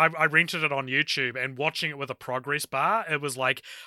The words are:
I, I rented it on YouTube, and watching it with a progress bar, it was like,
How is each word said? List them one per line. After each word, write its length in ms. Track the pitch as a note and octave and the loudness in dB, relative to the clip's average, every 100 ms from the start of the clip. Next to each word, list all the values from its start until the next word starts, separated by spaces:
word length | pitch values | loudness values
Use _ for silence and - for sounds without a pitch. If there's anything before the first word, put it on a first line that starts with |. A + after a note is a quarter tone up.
| D#3+ D#3+ | 4 4
I, 20 | |
I 60 | |
rented 380 | D#3 D#3 E3+ E3+ | 4 4 4 2
it 100 | D#3 | 0
on 140 | C#3 C3 | 0 0
YouTube, 500 | C3+ D3+ - B2+ B2 | 2 2 0 -2 -2
and 220 | C3 C3 | -4 -2
watching 320 | D#3 - D#3+ | -2 -2 -4
it 80 | C#3 | -4
with 100 | C3+ | -8
a 60 | |
progress 500 | - - B2+ C3 D3 | -8 -4 -4 -2 -4
bar, 400 | - C3+ D#3+ A3 F3+ | -2 0 2 2 0
it 140 | D3+ | -2
was 160 | C#3+ B2+ | -2 0
like, 240 | B2+ C3+ - - | 0 0 -6 -16